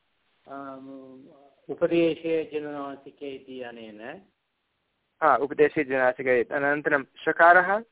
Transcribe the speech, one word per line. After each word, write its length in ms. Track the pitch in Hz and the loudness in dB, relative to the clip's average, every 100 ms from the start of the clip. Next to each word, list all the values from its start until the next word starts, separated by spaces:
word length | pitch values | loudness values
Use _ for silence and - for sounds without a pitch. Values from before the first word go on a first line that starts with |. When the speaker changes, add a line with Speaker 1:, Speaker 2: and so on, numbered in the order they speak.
| _ _ _ _ - | _ _ _ _ -18
Speaker 1:
आम्, 800 | 139 139 135 135 135 131 131 135 - _ _ - | -16 -14 -16 -18 -20 -20 -20 -20 -20 _ _ -14
उपदेशे 800 | - 165 170 165 156 165 160 151 | -2 0 2 2 0 -2 -2 -4
जननासिके 800 | 151 147 147 139 135 139 - 143 131 | -8 -8 -10 -12 -14 -20 -16 -14 -14
इति 260 | 131 127 | -16 -14
अनेन। 640 | 120 117 110 107 117 175 - _ _ _ _ _ _ _ _ _ | -14 -16 -18 -16 -16 -18 -20 _ _ _ _ _ _ _ _ _
Speaker 2:
हा, 120 | 156 120 | 2 2
उपदेशे 480 | 135 147 147 160 | 0 2 2 2
जननासिके। 600 | 135 135 127 127 131 123 | -2 0 0 0 2 2
अनन्तरं 600 | 110 147 139 147 147 143 | 0 -2 -2 -2 0 -2
शकारः? 800 | 127 - - 156 170 180 180 208 233 | -2 -6 -4 6 8 8 4 -2 -6